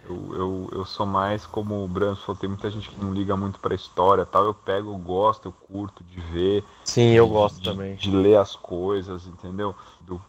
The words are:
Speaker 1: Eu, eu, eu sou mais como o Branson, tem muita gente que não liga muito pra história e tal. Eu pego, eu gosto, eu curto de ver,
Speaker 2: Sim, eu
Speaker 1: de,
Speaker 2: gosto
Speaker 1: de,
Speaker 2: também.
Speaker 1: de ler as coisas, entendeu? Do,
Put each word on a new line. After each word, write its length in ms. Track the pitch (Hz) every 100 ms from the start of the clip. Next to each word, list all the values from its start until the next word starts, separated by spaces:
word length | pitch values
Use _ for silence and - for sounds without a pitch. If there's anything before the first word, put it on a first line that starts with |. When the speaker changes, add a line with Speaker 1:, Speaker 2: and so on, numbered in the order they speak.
| -
Speaker 1:
Eu, 280 | 90 98 87
eu, 340 | 92 95 92
eu 140 | 95 95
sou 200 | - 104
mais 400 | 98 98 107 -
como 380 | 110 104 104
o 40 | 95
Branson, 480 | 92 101 98 - 98
tem 140 | 98
muita 200 | 98 107
gente 200 | 107 101
que 140 | -
não 100 | 98
liga 220 | 95 98 98
muito 240 | 98 98
pra 160 | 110 95
história 460 | - - 90 98
e 20 | 87
tal. 200 | - 104
Eu 80 |
pego, 380 | 104 - 98 104
eu 60 | 101
gosto, 500 | 87 92 107 104 95
eu 40 |
curto 520 | - - 95 101 -
de 160 | 87 90
ver, 420 | 85 85 92 101 - -
Speaker 2:
Sim, 280 | - - 117
eu 140 | 113 113
Speaker 1:
de, 60 |
Speaker 2:
gosto 300 | 107 104 -
Speaker 1:
de, 20 |
Speaker 2:
também. 320 | 95 98 98 98
Speaker 1:
de 160 | 101
ler 260 | 95 98 107
as 180 | 95 -
coisas, 720 | - 87 92 101 92 90 90
entendeu? 480 | 87 90 95 104 92 - -
Do, 200 | 87 90